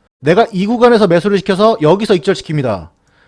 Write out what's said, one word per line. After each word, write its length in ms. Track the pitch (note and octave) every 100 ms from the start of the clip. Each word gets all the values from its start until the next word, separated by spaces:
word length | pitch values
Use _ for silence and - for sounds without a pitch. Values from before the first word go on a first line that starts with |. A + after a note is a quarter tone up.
| _ _
내가 280 | C#3 F3+ A3+
이 140 | F#3 G3+
구간에서 400 | A#3+ A#3+ A#3 G3+
매수를 320 | E3+ G3+ G3
시켜서 400 | F#3+ F#3+ G#3+ F3+
여기서 360 | D3+ G3 A3 F#3+
익절시킵니다. 760 | - F3+ - D3+ B2+ F#2+ D#2 _ _ _